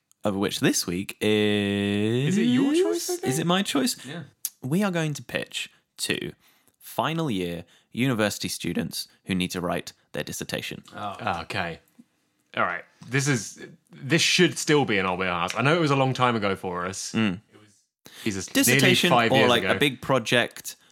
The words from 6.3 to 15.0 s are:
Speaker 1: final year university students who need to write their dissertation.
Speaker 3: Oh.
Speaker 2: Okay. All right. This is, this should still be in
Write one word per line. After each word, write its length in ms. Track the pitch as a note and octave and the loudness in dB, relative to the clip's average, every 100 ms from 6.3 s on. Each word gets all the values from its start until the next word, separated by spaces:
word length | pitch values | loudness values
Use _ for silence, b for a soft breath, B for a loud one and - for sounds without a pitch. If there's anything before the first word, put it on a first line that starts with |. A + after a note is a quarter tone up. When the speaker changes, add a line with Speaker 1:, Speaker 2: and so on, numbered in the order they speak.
| - b b b b | -10 b b b b
Speaker 1:
final 520 | - - C3 E3 D#3 | -8 -2 -2 0 -2
year 320 | F#2+ F2 E2+ - b b | -2 -2 -6 -12 b b
university 580 | A2 C3+ A2 G#2 - F#2+ | -2 0 2 0 -2 -6
students 600 | - E2+ E2+ E2 - - b | -6 -4 -4 -6 -8 -12 b
who 100 | - | -4
need 160 | F#2 F2+ | -2 -2
to 100 | F#2 | -4
write 320 | F2 F2 - - _ | -4 -4 -6 -16 _
their 100 | - | -8
dissertation. 600 | - - - - - - - | -8 -8 -8 -8 -8 -12 -16
Speaker 3:
Oh. 460 | - G#2 F#2+ A2 F2 | -12 -12 -8 -6 -6
Speaker 2:
Okay. 380 | E2 G2+ E2+ D#2+ _ _ _ _ _ _ _ - | -6 -6 -6 -8 _ _ _ _ _ _ _ -4
All 80 | |
right. 180 | F#2 F2 - - - | -2 -4 -12 -20 -4
This 200 | C3+ C#3 | -2 0
is, 360 | B2 - - - - _ | 0 -2 -14 -20 -20 _
this 280 | - C#3 E3 | -12 0 2
should 380 | - - E3 B2 | 4 4 4 2
still 260 | - D3 | 2 4
be 140 | A2+ | 4
in 80 | G2+ | 2